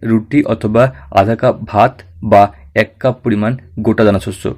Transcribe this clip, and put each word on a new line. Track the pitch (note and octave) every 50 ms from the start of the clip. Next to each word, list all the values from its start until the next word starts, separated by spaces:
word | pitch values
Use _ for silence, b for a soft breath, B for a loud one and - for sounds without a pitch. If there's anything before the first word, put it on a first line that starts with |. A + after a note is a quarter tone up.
| - A2+
রুটি | A2+ A2 - - C3+ D3 - - A2+
অথবা | A2+ - G#2+ G#2+ A#2 B2+ C3 B B B B - G2
আধা | F#2+ G#2+ A#2 A#2
কাপ | - B2+ - - A2 -
ভাত | - G2+ A2+ C3+ - - - - - - - A2
বা | G#2 G2+ G2+ G2+ b b b b _ G#2
এক | A2 - - _
কাপ | - B2+ B2+ - -
পরিমাণ | B2 A2 G#2 G#2 A2+ B2+ C3 - - - - G#2+
গোটা | A2+ G#2+ - A2 G#2
দানাশস্য। | G2+ F#2+ - - - - - - C3